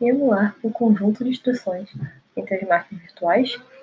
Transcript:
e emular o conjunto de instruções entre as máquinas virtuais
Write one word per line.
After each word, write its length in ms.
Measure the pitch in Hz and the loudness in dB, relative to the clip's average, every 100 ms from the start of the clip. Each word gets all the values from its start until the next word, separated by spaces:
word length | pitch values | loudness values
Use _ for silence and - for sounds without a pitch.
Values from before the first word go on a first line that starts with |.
e 80 | 240 | 0
emular 480 | 285 269 202 208 - | 2 4 4 2 -2
o 80 | 226 | -6
conjunto 500 | - 233 202 208 214 | 0 2 4 2 0
de 80 | 254 | -2
instruções 580 | 254 254 247 190 180 202 - - - _ - | -2 -2 -4 -4 -8 -10 -12 -12 -14 _ -10
entre 200 | 190 190 | -6 -4
as 120 | 190 | 0
máquinas 360 | 175 - 190 | -2 -2 -16
virtuais 520 | - - 170 208 254 - - - | -18 -4 2 2 2 -4 -16 -20